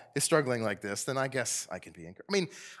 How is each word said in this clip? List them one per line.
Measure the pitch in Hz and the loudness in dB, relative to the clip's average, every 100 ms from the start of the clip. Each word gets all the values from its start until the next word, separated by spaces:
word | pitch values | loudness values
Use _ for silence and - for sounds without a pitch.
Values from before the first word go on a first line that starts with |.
| - 143 | -6 0
is | |
struggling | - 160 131 120 | 6 6 4 2
like | 110 98 | 2 0
this, | 104 101 | -2 -2
then | - 135 | -2 0
I | 135 | 0
guess | 135 120 - - | 0 0 -2 -4
I | 92 | -8
can | - | -10
be | 87 | -14
encouraged. | 82 95 - | -14 -14 0
I | |
mean, | 196 175 - - - | 2 2 -6 -16 -18